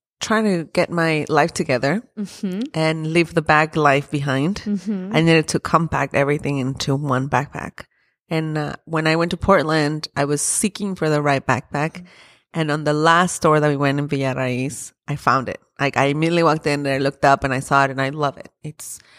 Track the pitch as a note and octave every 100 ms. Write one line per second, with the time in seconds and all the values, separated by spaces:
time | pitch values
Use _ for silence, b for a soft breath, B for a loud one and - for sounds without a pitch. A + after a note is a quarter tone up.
0 | _ - - A3 A3 F3 D#3+ - - E3+
1 | E3 D#3 - D#3 D#3+ - E3 B2 C3+ F#3+
2 | - - G3 - G3 F#3 C4+ D#3+ D#3+ D#3+
3 | D#3 E3+ E3 E3+ D#3 D#3 D#3 D#3 D3 C#3
4 | C#3+ D3 C#3+ C3+ D3+ G#3 G#3+ G3+ F#3 G3
5 | F#3 D#3 E3 E3 D3+ C#3+ - - E3 C3+
6 | C#3 - C#3 D3 D3 C#3 B2+ C3 - C3+
7 | D3 B2+ C#3 C3+ C#3 - - - - _
8 | _ _ - D#3+ D#3+ D#3 D3 C#3 - D#3+
9 | D#3+ D#3+ E3+ F3 - F#3+ D3+ D#3+ D3 D#3
10 | - - C#3+ D3 - - G#3 - G3 F#3
11 | D#3 D3+ D3 C#3 - B2+ - C#3+ D#3 -
12 | F3+ B B B B E3+ D#3 D3 D3 D3+
13 | D#3+ E3 F3+ - E3 D3+ D3+ C#3 C#3+ C#3
14 | C#3+ C#3+ C3+ C3 B2+ B2 C3 A#2 - _
15 | - D3 - C3 A2 - _ - C#3 B2
16 | C#3 D3 E3 E3+ E3 D#3 D#3 C#3+ C#3+ C3+
17 | C#3 - C#3+ C#3 C3+ C3 - C#3 C#3 C3
18 | C3+ D3+ C#3+ - - _ D3+ - - -
19 | b